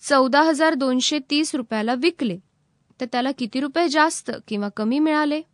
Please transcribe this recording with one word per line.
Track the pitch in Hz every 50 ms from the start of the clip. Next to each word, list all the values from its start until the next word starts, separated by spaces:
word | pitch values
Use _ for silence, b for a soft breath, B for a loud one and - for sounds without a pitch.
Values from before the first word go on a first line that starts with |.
चौदा | - - 294 269 262 262 233 285
हजार | 311 320 320 269 320 320 320
दोनशे | 254 269 262 254 254 247 - 311 302 262 -
तीस | 285 294 311 - -
रुपयाला | 285 254 - 220 214 208 226 254
विकले, | 254 262 339 330 - 277 220 175 190 - _ _ _ _ _ _ _ _ _ _ -
तर | 254 240
त्याला | - 247 247 262
किती | 277 - 254 208 - 262
रुपये | 277 294 277 330 349 330
जास्त | 269 311 302 330 320 - - - - - - -
किंवा | 220 202 202 202
कमी | 190 - 214 220 254 285
मिळाले? | 311 311 302 302 302 294 294 311 320 -